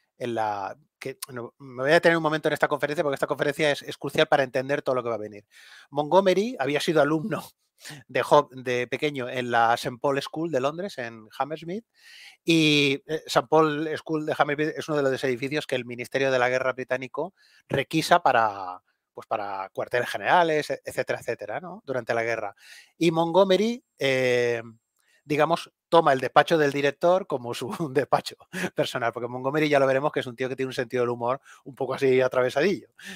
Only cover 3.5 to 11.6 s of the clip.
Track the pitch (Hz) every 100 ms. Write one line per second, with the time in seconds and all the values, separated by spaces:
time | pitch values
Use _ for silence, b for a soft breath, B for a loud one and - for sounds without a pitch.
3.5 | 139 151 139 - - 143 - 156 147 131
4.5 | 131 135 143 147 127 120 110 107 104 -
5.5 | B B B B 143 147 175 196 180 226
6.5 | 262 135 147 - 156 143 160 208 135 -
7.5 | _ _ _ B 147 B 131 120 151 139
8.5 | 131 127 123 120 131 151 143 123 131 123
9.5 | 117 117 120 143 120 147 139 - 156 170
10.5 | 139 135 165 196 - 120 113 107 - 143
11.5 | 160